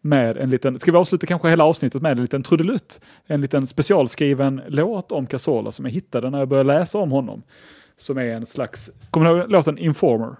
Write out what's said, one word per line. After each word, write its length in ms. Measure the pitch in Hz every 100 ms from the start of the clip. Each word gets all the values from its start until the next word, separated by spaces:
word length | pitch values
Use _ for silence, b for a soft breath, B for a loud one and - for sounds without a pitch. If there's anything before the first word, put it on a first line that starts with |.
med 360 | 151 143 117 113
en 140 | 131
liten, 280 | 127 139 127
ska 140 | -
vi 60 | 170
avsluta 280 | 175 175 -
kanske 220 | 175 170
hela 140 | 165
avsnittet 380 | 156 160 127 135
med 100 | 156
en 100 | 123
liten 200 | 123 139
trudelutt? 580 | 135 165 170 254 _ - b b _
En 140 | 147
liten 260 | 139 147 135
specialskriven 920 | - 147 196 127 - 143 135 139 135 -
låt 440 | 123 175 214 180
om 140 | - 131
Cazorla 440 | 131 - 127 107
som 140 | -
jag 80 | 131
hittade 380 | 113 - 123 123
när 80 | 143
jag 100 | 135
började 180 | 135 135
läsa 320 | 147 175 208
om 120 | 180
honom. 320 | 135 120 104 - b b b b _
Som 220 | - 131
är 40 |
en 220 | 123 113 117
slags, 440 | 147 123 - - - -
kommer 200 | - 165
du 60 | 170
ihåg 100 | 180
låten 260 | 196 156 147
Informer? 580 | 170 147 170 117 113